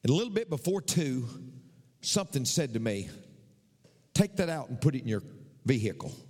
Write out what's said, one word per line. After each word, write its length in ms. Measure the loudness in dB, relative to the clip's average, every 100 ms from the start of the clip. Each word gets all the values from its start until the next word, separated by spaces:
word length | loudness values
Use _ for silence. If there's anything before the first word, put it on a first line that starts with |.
And 60 | 4
a 40 |
little 200 | 4 2
bit 160 | -2 -2
before 320 | -2 0 0
two, 440 | 0 0 2 -2 -4 -10 -14 -18 -20 -20 _ _
something 420 | -2 0 0 -2
said 300 | 0 0 0
to 60 | 0
me, 280 | 0 -2 -4 -12 -20 -20 -20 _ _ _ -20 _ _
"Take 220 | 2 2 2
that 140 | 0
out 180 | 0 -4
and 120 | 2
put 160 | 2 2
it 60 |
in 60 | -2
your 160 | -2 -4 -18 -20 -6 0
vehicle." 460 | 2 2 -2 -10 -10